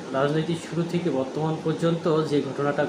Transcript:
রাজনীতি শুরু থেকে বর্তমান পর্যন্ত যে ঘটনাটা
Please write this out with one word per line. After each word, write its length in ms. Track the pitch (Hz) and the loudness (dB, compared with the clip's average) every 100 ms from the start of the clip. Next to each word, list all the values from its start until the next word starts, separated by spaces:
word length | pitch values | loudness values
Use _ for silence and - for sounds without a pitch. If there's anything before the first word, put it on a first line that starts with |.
| - | -4
রাজনীতি 420 | 135 143 156 165 | 0 2 2 0
শুরু 280 | 170 - 160 | -4 -4 -2
থেকে 280 | 170 175 170 | -2 -2 0
বর্তমান 460 | 131 131 151 156 156 | -2 -2 -2 -2 -2
পর্যন্ত 400 | 160 147 165 165 175 156 | -2 0 2 2 2 2
যে 200 | 151 143 | 2 2
ঘটনাটা 440 | 135 127 143 143 | 0 0 0 0